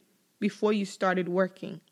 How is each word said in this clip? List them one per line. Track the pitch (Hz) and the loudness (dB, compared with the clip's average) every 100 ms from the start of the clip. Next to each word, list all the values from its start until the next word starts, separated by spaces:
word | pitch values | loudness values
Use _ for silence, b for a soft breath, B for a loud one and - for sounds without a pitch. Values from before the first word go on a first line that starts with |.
| _ _ _ _ | _ _ _ _
before | 202 - 214 | -4 0 0
you | 214 | 0
started | 190 - 190 185 175 | -2 0 0 2 0
working | 180 185 - - 160 - | 0 0 -2 -14 -14 -18